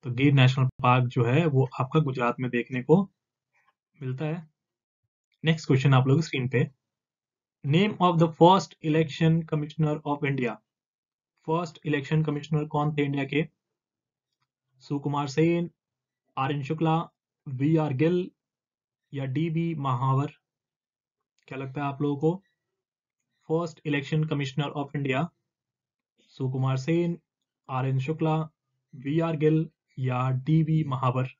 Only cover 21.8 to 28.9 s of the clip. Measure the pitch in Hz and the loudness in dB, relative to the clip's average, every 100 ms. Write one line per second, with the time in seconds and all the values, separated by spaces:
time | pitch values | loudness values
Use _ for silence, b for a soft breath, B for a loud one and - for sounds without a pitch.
21.8 | 143 135 147 139 156 185 _ _ _ _ | -6 -4 -4 0 0 -2 _ _ _ _
22.8 | _ _ _ _ _ _ _ 160 170 - | _ _ _ _ _ _ _ -2 -2 -8
23.8 | 156 143 135 156 156 143 135 135 143 151 | -4 -4 -2 -2 -2 -2 -4 -4 -6 -6
24.8 | 139 143 139 131 170 _ _ _ _ _ | -8 -6 -4 -2 -4 _ _ _ _ _
25.8 | _ _ _ _ _ - 131 135 131 131 | _ _ _ _ _ -6 -4 -2 -2 -2
26.8 | 147 170 170 170 _ _ _ _ - 131 | 0 0 0 -4 _ _ _ _ -8 -4
27.8 | 131 135 131 156 160 156 156 _ _ _ | -2 -2 -2 -2 0 0 -4 _ _ _
28.8 | _ | _